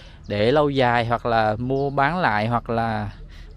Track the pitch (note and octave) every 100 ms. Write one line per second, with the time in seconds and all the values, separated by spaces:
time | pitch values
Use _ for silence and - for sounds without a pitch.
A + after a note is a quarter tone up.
0 | - - - G#2 A2+ D3+ D3 C3+ A#2+ A#2+
1 | A#2 A#2 A#2+ A2+ G#2+ G#2+ B2 C3+ C#3 C#3+
2 | C#3 F3+ C#3 G#2 A2 A#2+ - A2+ A2+ G#2+
3 | G#2 - - - -